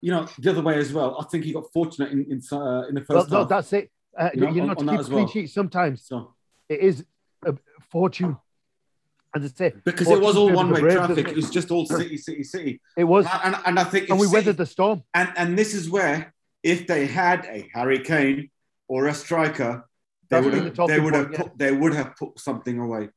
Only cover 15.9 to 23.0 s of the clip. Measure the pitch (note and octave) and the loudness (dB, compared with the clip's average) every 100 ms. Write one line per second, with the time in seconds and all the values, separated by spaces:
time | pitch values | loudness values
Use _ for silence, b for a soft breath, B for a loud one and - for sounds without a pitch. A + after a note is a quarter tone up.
15.9 | F#3+ F3 D3 D#3+ _ _ _ D#3+ F3 F3 | 0 0 -2 -6 _ _ _ -2 -2 0
16.9 | E3 C#3 D3 F3+ F3+ - A2 G#2 A#2+ B2+ | -2 0 0 2 2 -2 -12 -10 -4 0
17.9 | C3 C3 D#3+ C#3 C#3 D3 _ _ _ _ | 0 2 2 2 0 -6 _ _ _ _
18.9 | C3 C#3+ D3 - E3 D#3 D3+ A#2+ A#2+ - | -2 0 -2 -4 0 0 0 -4 -4 -12
19.9 | _ _ _ _ - C3+ F#3 E3+ - E3+ | _ _ _ _ 2 2 2 -2 -2 2
20.9 | D3+ D#3 D3 C#3 D#3 - - C#3 C#3 D#3+ | 2 2 0 -2 -6 -8 -2 0 2 2
21.9 | D3+ B2+ - - - - A#2 B2+ A#2+ A#2+ | 0 -6 -10 -14 -12 -8 -8 -6 -6 -4
22.9 | A2+ | -6